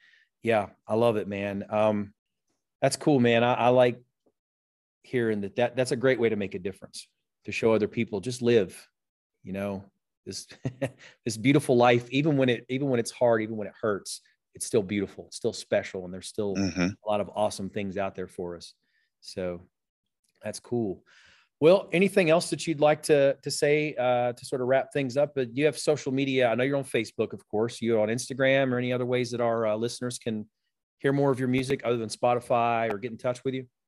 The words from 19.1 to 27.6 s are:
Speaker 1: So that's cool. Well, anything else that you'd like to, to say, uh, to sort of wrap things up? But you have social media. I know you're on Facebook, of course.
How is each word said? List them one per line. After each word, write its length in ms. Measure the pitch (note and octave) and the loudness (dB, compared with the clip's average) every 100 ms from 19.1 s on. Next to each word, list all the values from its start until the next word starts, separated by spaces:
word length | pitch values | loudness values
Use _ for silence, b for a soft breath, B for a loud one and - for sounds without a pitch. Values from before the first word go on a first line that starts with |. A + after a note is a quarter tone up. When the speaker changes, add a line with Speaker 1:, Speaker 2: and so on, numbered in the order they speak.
| _ | _
Speaker 1:
So 400 | - - F#2 F2 F2 _ _ _ _ _ _ _ | -14 -8 -8 -8 -14 _ _ _ _ _ _ _
that's 160 | G#2+ - | -12 -12
cool. 440 | - A#2+ G#2+ F2 b b b b b - | -6 -4 -4 -6 b b b b b 2
Well, 280 | D3+ F#3+ - | 4 4 2
anything 360 | E3 G3 G3 E3 | 0 2 4 4
else 200 | E3 - | 2 0
that 180 | D3+ - | -4 -4
you'd 140 | D3+ | 2
like 200 | D3 D#3 | 2 4
to, 340 | - D3 C#3 C3+ | 4 4 4 2
to 80 | D3 | -6
say, 460 | - D3 D3+ D3+ B2 | -2 2 2 0 -2
uh, 360 | B2 B2 B2 | 0 0 0
to 120 | A#2+ - | -4 -8
sort 160 | B2+ | -4
of 60 | B2 | 2
wrap 240 | C3+ B2+ | 2 0
things 240 | D3 C3+ B2 | -4 -2 -2
up? 180 | D3 | -2
But 220 | C#3 B2 A#2+ | -2 -4 0
you 80 | D3+ | 0
have 120 | C#3+ | 0
social 320 | - D3 C#3+ | 0 -2 -2
media. 380 | C3 C#3 C3 A#2+ | -2 0 2 2
I 40 | A2+ | 2
know 100 | C3 | 0
you're 100 | C#3 | -2
on 60 | |
Facebook, 480 | C3+ B2 A2 - A2 | -2 -4 -4 -4 -6
of 160 | G#2 _ | -8 _
course. 340 | G#2+ | -2